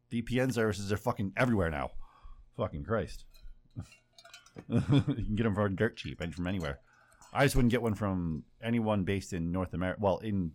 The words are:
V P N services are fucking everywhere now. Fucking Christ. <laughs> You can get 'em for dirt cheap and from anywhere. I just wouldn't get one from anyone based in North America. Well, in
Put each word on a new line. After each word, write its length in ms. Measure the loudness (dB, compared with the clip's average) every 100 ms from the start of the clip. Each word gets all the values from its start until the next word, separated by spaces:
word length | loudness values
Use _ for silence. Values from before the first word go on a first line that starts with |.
| _
V 120 | -6
P 180 | -2 0
N 100 | 2
services 400 | 2 2 0 -2
are 60 | 0
fucking 380 | 0 -2 -2 2
everywhere 320 | 2 4 2
now. 200 | 0 -4 -8 -12 -16 -20 -20 -14 -6
Fucking 280 | -4 -4
Christ. 420 | -4 -2 -4 -8 -16 -18 -18 -18 -16 -14
<laughs> 920 | -14 -18 _ -20 -20 -20 -20 -18 -2
You 100 | 0
can 540 | 4 4 4 0 0 0
get 80 |
'em 100 | 2
for 140 | 2 0
dirt 300 | 2 0 0
cheap 240 | -10 -6
and 120 | -6
from 120 | -4 -2
anywhere. 320 | -2 -4 -6 _ _ _ -20 -6
I 100 | 2
just 100 | 4
wouldn't 160 | 4 4
get 120 | 4
one 120 | 0
from 500 | 0 0 0 -2 -4 -8 _
anyone 420 | -2 0 2 2
based 300 | 0 -2 -4
in 180 | -4 -2
North 220 | -2 -2
America. 260 | -2 -4 0
Well, 160 | 2 2
in 320 | 0 -2 -2